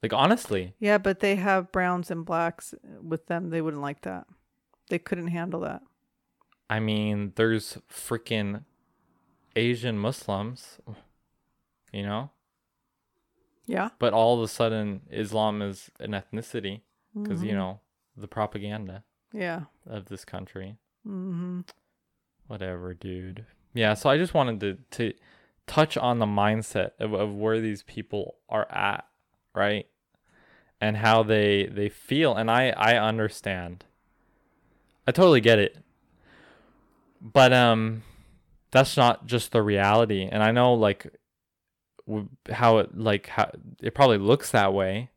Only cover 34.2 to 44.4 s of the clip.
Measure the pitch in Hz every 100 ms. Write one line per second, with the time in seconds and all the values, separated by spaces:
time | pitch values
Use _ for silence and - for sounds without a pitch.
34.2 | _ _ _ _ _ _ _ _ - 147
35.2 | 185 139 113 110 101 - _ _ _ _
36.2 | _ _ _ _ _ _ _ _ _ _
37.2 | 110 139 127 127 120 113 110 113 - -
38.2 | - _ _ _ _ 127 135 - 120 -
39.2 | - 120 - 117 104 98 101 107 113 98
40.2 | 95 98 107 117 123 120 107 98 - -
41.2 | _ _ _ _ _ _ _ _ - 107
42.2 | 101 - - 110 120 110 95 - 110 101
43.2 | - - 107 - - - - - 135 107
44.2 | 98 139